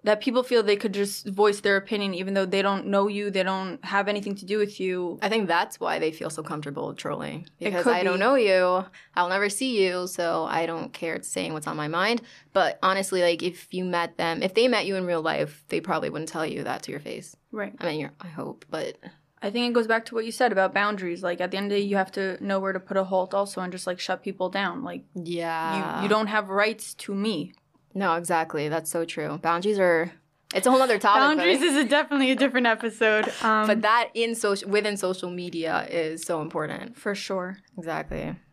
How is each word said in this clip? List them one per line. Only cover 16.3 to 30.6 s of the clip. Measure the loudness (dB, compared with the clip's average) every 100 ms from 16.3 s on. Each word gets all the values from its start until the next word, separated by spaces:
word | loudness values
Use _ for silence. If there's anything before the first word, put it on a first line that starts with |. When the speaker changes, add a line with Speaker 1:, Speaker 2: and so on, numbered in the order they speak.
| -6 -4
Speaker 2:
you | -4 -6
that | -6
to | -8
your | -12
face. | -10 -12 -14 -20 _
Speaker 1:
Right. | -10 -10 -6
Speaker 2:
I | -6
mean, | -4
you're, | -8 _
I | -16
hope, | -12 -12 -12 -10
but | -6 -6 -10 -20 _ _ _
Speaker 1:
I | -6
think | -2 0
it |
goes | 2 2
back | 0 -2
to | -6
what | -6
you |
said | 0 2
about | 4 2
boundaries. | 2 0 0 -4 -4
Like, | -4 -2
at | -2
the | -2
end | 0
of |
the | 0
day, | 2
you | 0
have | 0
to | -2 -4 -4 -2
know | -2
where | -2
to | -4
put | -2 -2
a | 2
halt | 0 0
also | -2 -2 -4
and | -8
just, | -6 -8
like, | -6
shut | -4 -4
people | -4 -4 -4
down. | -2 -4 -4
Like, | -8 -10 -12 -12
Speaker 2:
Yeah. | -6 -4 -4 -2 -2 -2 -2 -4
Speaker 1:
you, |
you | 0
don't | 0 2
have | -2 0
rights | 0 0 0 -12 -14 -8
to | -4
me. | -2 -4 -6 _ _ _ _ -2
Speaker 2:
No, | 0 0
exactly. | 0 0 0 -2 -2
That's | -2 -2
so | -4 -4
true. | -4 -6 -2
Boundaries | 0 0 0 4
are, | 4 4 2 -6 _ _ _
it's | 0